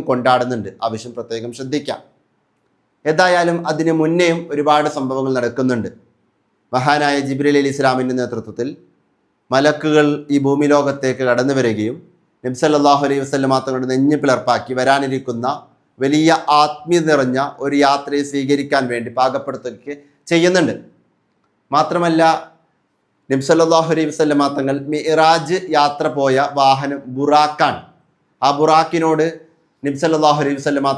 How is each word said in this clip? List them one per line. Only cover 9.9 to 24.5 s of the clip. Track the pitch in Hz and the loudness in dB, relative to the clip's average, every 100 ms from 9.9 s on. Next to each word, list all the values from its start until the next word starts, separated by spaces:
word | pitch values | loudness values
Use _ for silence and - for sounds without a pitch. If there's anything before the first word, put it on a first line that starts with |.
| 151 147 147 147 | 4 4 0 -2
ഈ | 143 135 | 0 2
ഭൂമി | 139 147 | 2 2
ലോകത്തേക്ക് | 143 139 139 131 127 127 | 2 2 -2 -4 -2 0
കടന്നു | 123 135 135 | 0 0 2
വരികയും | 120 104 107 156 - _ _ _ | 0 0 -4 -8 -16 _ _ _
നബി | 127 127 | -8 -2
സല്ലല്ലാഹു | 160 147 143 143 139 | 2 4 4 4 2
അലൈഹി | 139 135 | -2 -2
വസല്ലമ | 139 135 131 135 | -2 0 0 -2
തങ്ങളുടെ | 131 127 | -4 -2
നെഞ്ഞ് | 131 139 151 | 0 2 2
പിളർപ്പാക്കി | 139 123 123 113 - 127 | 2 0 2 -2 -2 -2
വരാനിരിക്കുന്ന | 127 139 135 131 131 117 123 147 - _ _ - | 0 0 0 -6 -6 -6 -4 -6 -10 _ _ -4
വലിയ | 139 151 160 160 - 147 | 0 2 4 2 2 2
ആത്മീയത | 151 147 160 175 156 | 2 -2 -2 0 2
നിറഞ്ഞ | 147 127 127 143 - 139 | 2 2 -2 -4 -6 -2
ഒരു | 139 139 | 2 2
യാത്രയെ | 139 143 143 143 | 2 -2 -4 -4
സ്വീകരിക്കാൻ | 139 135 143 143 143 127 | -4 0 -2 0 -2 0
വേണ്ടി | 120 113 120 | -4 -4 0
പാകപ്പെടുത്തുകയൊക്കെ | 131 131 139 131 127 104 143 143 _ _ - | 0 -2 -6 -10 -10 -12 -14 -16 _ _ -2
ചെയ്യുന്നുണ്ട്. | 170 175 185 139 - - _ _ _ _ _ _ _ - 143 | 2 4 2 0 -4 -12 _ _ _ _ _ _ _ -2 0
മാത്രമല്ല, | 156 170 170 160 165 160 - _ _ _ _ _ _ _ - | 0 0 0 2 2 0 -6 _ _ _ _ _ _ _ -4
നബി | 135 135 | -2 2
സല്ലല്ലാഹു | 165 165 165 160 | 2 4 2 2
അലൈഹി | 160 151 | 0 -2
വസല്ലമ | 147 151 143 143 | 0 0 2 0